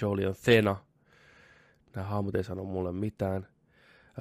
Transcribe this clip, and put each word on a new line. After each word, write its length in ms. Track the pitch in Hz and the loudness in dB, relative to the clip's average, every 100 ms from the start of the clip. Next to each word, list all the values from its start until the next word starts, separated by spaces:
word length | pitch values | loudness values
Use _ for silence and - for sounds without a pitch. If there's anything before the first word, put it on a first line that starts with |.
Jolie 260 | 104 98 98 | -2 0 -2
on 60 | 95 | 0
Thena. 320 | - 117 104 98 - _ _ _ - - - - _ _ _ | 6 6 6 0 -6 _ _ _ -20 -20 -20 -20 _ _ _
Nämä 140 | - 98 | -10 -4
hahmot 260 | 104 98 | -4 -2
ei 100 | 95 | -2
sano 200 | 98 92 | -2 -6
mulle 280 | 95 92 90 | -6 -4 -4
mitään. 540 | 90 107 - 98 95 95 _ _ _ - - _ - | -4 -6 -4 -2 -4 -8 _ _ _ -20 -20 _ -2